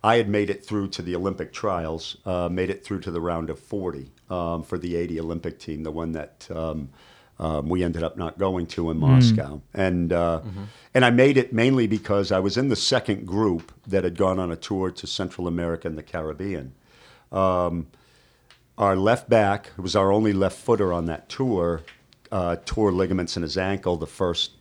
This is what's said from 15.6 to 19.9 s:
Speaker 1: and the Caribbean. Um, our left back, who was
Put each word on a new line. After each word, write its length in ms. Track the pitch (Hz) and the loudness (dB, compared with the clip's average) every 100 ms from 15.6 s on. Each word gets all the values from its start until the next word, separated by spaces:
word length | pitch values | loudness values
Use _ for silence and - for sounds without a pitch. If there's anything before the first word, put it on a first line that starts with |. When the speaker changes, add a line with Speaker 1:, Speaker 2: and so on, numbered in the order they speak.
| 85 85 85 | -2 -4 -6
Speaker 1:
and 100 | 78 | -10
the 60 | |
Caribbean. 680 | 76 87 78 76 95 90 65 67 _ _ - - _ | -10 -8 -8 -6 -6 -8 -10 -18 _ _ -20 -20 _
Um, 560 | 95 95 90 87 85 82 _ _ _ _ _ _ - _ - | 0 2 2 0 -2 -8 _ _ _ _ _ _ -20 _ 0
our 180 | 101 95 | 2 4
left 340 | 101 120 - | 2 2 4
back, 380 | 117 104 101 - - | 4 4 0 -4 -10
who 60 | |
was 140 | 92 | -2